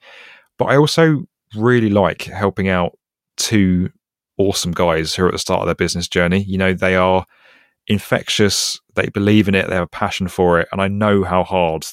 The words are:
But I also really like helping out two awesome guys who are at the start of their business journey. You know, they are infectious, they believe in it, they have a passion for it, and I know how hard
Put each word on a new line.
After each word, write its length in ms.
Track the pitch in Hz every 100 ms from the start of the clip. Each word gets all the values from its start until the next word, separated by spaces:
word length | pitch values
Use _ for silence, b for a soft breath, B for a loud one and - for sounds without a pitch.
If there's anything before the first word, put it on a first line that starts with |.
| B B B B B -
But 80 | -
I 100 | 135
also 460 | 151 - 160 147 - _ _
really 340 | 107 113 123 110
like 320 | 101 90 -
helping 440 | - 87 101 92 95
out 300 | 92 87 _ _ _ _ -
two 540 | - 110 95 90 92 _ _ _ _ -
awesome 340 | 98 - 90
guys 420 | 85 87 80 80
who 100 | -
are 40 | 90
at 40 |
the 60 | 95
start 220 | - 92
of 60 | 92
their 80 |
business 340 | 82 87 90 87
journey. 340 | 90 87 95
You 140 | 98 95
know, 140 | 95
they 220 | 90 95 92
are 280 | 92 92 92 b b b b b -
infectious, 920 | 104 - - - - 104 - - - _
they 140 | - 95
believe 400 | 107 101 107 98
in 60 |
it, 140 | 95 82
they 60 |
have 100 | 92
a 40 | 87
passion 400 | - 101 - 90
for 320 | - 90 85
it, 80 | 82
and 80 | 95
I 80 | 98
know 360 | 101 107 101
how 180 | 90 92
hard 420 | 87 92 85 80 -